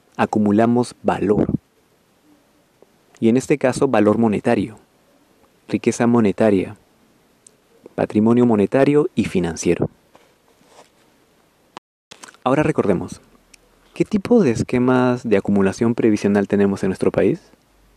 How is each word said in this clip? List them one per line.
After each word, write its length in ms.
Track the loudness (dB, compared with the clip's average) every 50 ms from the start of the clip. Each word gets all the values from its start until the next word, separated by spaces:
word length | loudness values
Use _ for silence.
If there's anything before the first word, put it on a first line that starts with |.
| _ _ _
Acumulamos 800 | -4 -4 -2 0 -2 0 0 2 2 2 2 2 0 -2 -4 -8 -8 -4
valor. 460 | -4 -4 -2 -2 0 0 0 0 -2 -4 -6 -8 _ _ _ _ _ _ _ _ _ _ _ _ _ _ _ _ _ _ _ _ _ _ _ -20 _ _ _ _ _ _ _
Y 80 | -2 0
en 80 | 0
este 220 | 0 0 -2 -2 -2
caso, 280 | 0 -2 -2 0 -2
valor 300 | 0 2 2 2 2 2
monetario, 640 | 2 0 0 -2 -2 -2 -2 -2 -2 -2 -4 -8 -16 _ _ _ _ _ _ _ _ _ _ _ _ _ _ _ _ _ -8
riqueza 380 | -8 -4 -2 -2 -2 0 0
monetaria, 720 | 2 2 2 2 0 0 2 2 2 2 2 0 -4 -10 -18 _ _ _ _ _ _ _ _ _ _ _ _ _ _ _ _ _ _ _ _ -20 -12 -8
patrimonio 520 | -6 -6 -2 0 0 2 2 4 4 2
monetario 640 | 2 2 2 0 0 2 2 2 2 2 2 0 0 -2
y 120 | -4 -4
financiero. 640 | -2 -2 -4 -4 -4 -6 -4 -2 -2 -2 0 -2 -6 -8 _ _ _ _ _ _ _ _ _ _ _ _ _ _ _ _ -20 -20 _ _ _ _ _ _ _ _ _ _ _ _ _ _ _ _ _ _ -20 -20 _ _ _ _ _ -20 -20 -20 -20 -20 _ -4
Ahora 200 | -2 0 0 0
recordemos, 580 | 0 -2 0 2 2 2 2 -2 -6 -12 -16 -20 _ _ _ _ _ -20 _ _ _ _ _ _ _ _
¿qué 100 | -6 -4
tipo 380 | -2 -2 -4 0 2 2 4 4
de 80 | 2
esquemas 800 | 0 -2 -4 -4 -2 0 0 2 2 2 2 0 -2 -4 -2 0
de 80 | 0
acumulación 580 | 0 0 0 0 0 0 0 0 -2 -2 -2 0
previsional 540 | 0 0 0 0 0 0 0 0 0 0 0
tenemos 340 | 0 0 0 0 0 -2 -4
en 60 | -6
nuestro 240 | -4 -2 -4 -2 0
país? 280 | 0 0 0 -2 -4 -8 _ _ _ _ _ _ _ _ _ _